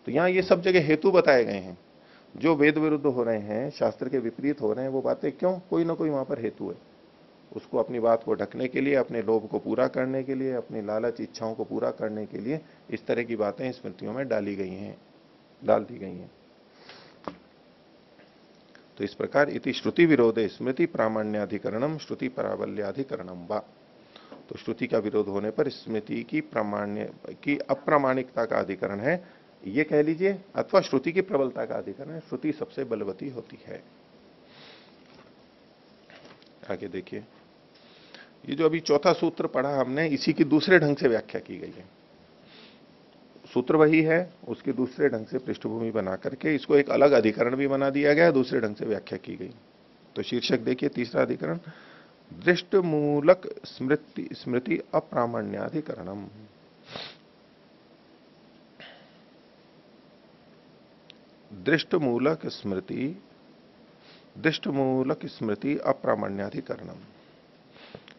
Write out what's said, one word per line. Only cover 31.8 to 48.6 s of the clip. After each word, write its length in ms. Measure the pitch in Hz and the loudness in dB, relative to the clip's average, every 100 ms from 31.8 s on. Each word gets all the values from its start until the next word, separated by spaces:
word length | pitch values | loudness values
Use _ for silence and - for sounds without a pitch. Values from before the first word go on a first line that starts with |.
| - - 139 | -8 -10 -12
है, 100 | 160 | -14
श्रुति 320 | - 147 156 | -10 -6 -6
सबसे 320 | 143 - - | -6 -8 -8
बलवती 440 | 131 110 98 95 139 | -6 -4 -6 -8 -10
होती 300 | 123 - - | -12 -14 -18
है। 180 | - 92 - - - - - - - - - - - - - - - - - _ - _ - - - - - - - - - | -16 -16 -18 -20 -20 -20 -20 -20 -20 -20 -20 -20 -20 -20 -20 -20 -20 -20 -20 _ -20 _ -20 -20 -20 -20 -20 -20 -20 -16 -10
आगे 180 | 92 98 | -10 -8
देखिए, 360 | 95 92 107 110 - - - - - - - - - - - 139 | -10 -10 -12 -14 -20 -20 -20 -20 -20 -20 -20 -20 -20 -20 -16 -8
ये 60 | |
जो 120 | 143 156 | 0 2
अभी 140 | 165 | 2
चौथा 320 | 160 147 185 | 2 4 4
सूत्र 340 | 160 165 - 160 | 4 2 0 -2
पढ़ा 340 | 151 139 139 | 0 0 0
हमने, 280 | 127 139 160 | 0 0 0
इसी 240 | 143 - | 0 2
की 120 | 156 | 2
दूसरे 340 | 147 151 180 180 | 4 4 6 6
ढंग 180 | 147 143 | 6 4
से 120 | 135 | 4
व्याख्या 320 | 107 - 95 | 2 -2 -8
की 160 | 92 90 | -8 -12
गई 140 | 90 | -12
है। 340 | - 90 - - - - - - - - - - - - - - - - | -14 -20 -20 -20 -20 -20 -20 -20 -20 -20 -20 -20 -20 -20 -20 -20 -20 -4
सूत्र 220 | 127 127 160 | -2 4 6
वही 260 | 151 160 | 8 6
है, 300 | 160 165 180 - - | 6 2 0 -8 -10
उसके 240 | 113 - | -6 -4
दूसरे 360 | 120 127 - 143 | -2 -2 0 0
ढंग 180 | 113 107 | 0 -4
से 120 | 131 | -6
पृष्ठभूमि 520 | - 104 110 113 113 | -4 -6 -6 -4 -2
बना 260 | 107 95 92 | -2 -2 -4
करके 380 | - 131 156 | -6 -4 -2
इसको 220 | 143 - 147 | 0 4 4
एक 140 | 143 | 6
अलग 220 | 120 143 | 6 8
अधिकरण 440 | 135 110 107 120 131 | 8 6 4 0 0
भी 100 | 139 | 0
बना 240 | 135 139 | 0 0
दिया 240 | 139 143 | 2 4
गया, 160 | 147 170 | 6 6
दूसरे 300 | 135 127 131 | 4 2 0